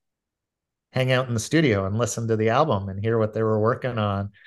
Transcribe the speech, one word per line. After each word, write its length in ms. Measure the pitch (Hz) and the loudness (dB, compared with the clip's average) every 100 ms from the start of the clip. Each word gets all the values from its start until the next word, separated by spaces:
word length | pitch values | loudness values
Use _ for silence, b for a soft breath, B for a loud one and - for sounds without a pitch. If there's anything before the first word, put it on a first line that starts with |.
| _ _ _ _ _ _ _ _ _ | _ _ _ _ _ _ _ _ _
hang 180 | 131 131 | -2 2
out 160 | 127 127 | 2 0
in 60 | |
the 60 | 117 | -4
studio 460 | - 156 151 98 95 | 0 2 4 2 0
and 120 | 107 | -2
listen 300 | 120 - 113 | -2 -2 -2
to 80 | 110 | 0
the 120 | 110 | 2
album 380 | 123 156 101 98 | 2 2 0 -4
and 160 | 95 | -4
hear 140 | 110 113 | -2 0
what 160 | 107 | 0
they 100 | 110 | 0
were 160 | 110 107 | 0 2
working 380 | 110 127 127 113 | 0 0 -4 -2
on. 340 | 104 98 101 B | -2 -2 -4 B